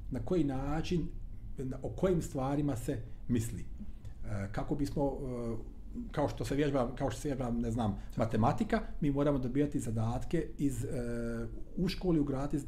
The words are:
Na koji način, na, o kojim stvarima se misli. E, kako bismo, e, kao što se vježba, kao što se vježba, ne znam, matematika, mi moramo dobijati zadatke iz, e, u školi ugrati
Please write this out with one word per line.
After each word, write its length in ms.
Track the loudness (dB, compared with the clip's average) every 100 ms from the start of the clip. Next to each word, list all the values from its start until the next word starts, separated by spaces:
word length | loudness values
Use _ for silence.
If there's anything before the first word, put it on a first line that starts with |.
| -6
Na 100 | -4
koji 240 | 0 2
način, 600 | 2 2 0 0 0 0 -2 -6 -8 -8 -8 -6
na, 180 | -6 -4
o 60 | -6
kojim 340 | 0 2 2
stvarima 540 | 0 -2 0 0 0 0
se 220 | -2 -4 -4 -6 0
misli. 360 | 0 0 -4 -6 -6 -8 -8 -10 -6
E, 240 | -4 -2 -2
kako 220 | -4 -2
bismo, 380 | 0 0 2 0
e, 440 | 0 -4 -4 -2 -2 -4 -8 -10 -8 -4
kao 180 | 0 0
što 160 | 0
se 100 | 0 2
vježba, 380 | 4 4 0
kao 160 | 0 -2
što 100 | -2
se 80 | -2
vježba, 220 | -2 0
ne 200 | 0 0
znam, 260 | 2 2 0 -4 0
matematika, 640 | 2 6 4 4 2 2 0 0
mi 100 | 2
moramo 280 | 4 4 4
dobijati 420 | 2 2 2 2
zadatke 640 | 0 0 2 0 0 0 0 0
iz, 260 | 0 2
e, 40 | -2 -2 -2 -2 -2 -2 -4 -4 -4 0
u 120 | 0
školi 320 | 2 4 4
ugrati 380 | 4 2 0 0